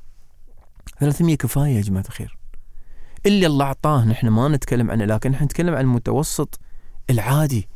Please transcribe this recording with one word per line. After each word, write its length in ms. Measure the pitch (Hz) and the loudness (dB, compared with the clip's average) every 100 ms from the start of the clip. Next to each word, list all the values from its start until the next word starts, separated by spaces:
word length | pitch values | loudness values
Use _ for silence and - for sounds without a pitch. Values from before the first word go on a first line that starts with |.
| - - - - - - - - - - | -18 -18 -20 -20 -20 -20 -20 -20 -20 -2
ثلاثمية 340 | 147 143 170 | 0 2 2
كفاية 420 | 151 120 139 147 113 | 2 0 2 2 2
يا 40 | |
جماعة 240 | 101 95 98 | 0 -2 -4
الخير. 300 | - - - - - - - - - - - 202 | -10 -12 -12 -12 -12 -12 -12 -12 -12 -10 0 2
اللي 200 | 202 165 | 4 4
الله 180 | 139 | 2
أعطاه 400 | 139 139 151 143 | 0 0 2 4
نحن 240 | 110 117 113 | 4 2 4
ما 200 | 107 143 | 4 4
نتكلم 420 | 143 - 120 113 | 0 0 0 0
عنه، 140 | 110 | 0
لكن 260 | 101 110 131 | 0 0 0
نحن 140 | 139 | 0
نتكلم 300 | 143 - 175 | 0 0 0
عن 60 | 147 | 2
المتوسط 800 | 135 120 113 120 160 - 147 - - - - - - | 2 2 0 0 0 -2 -4 -8 -12 -12 -10 -8 0
العادي. 580 | 123 120 147 151 117 - | 0 2 2 2 0 -4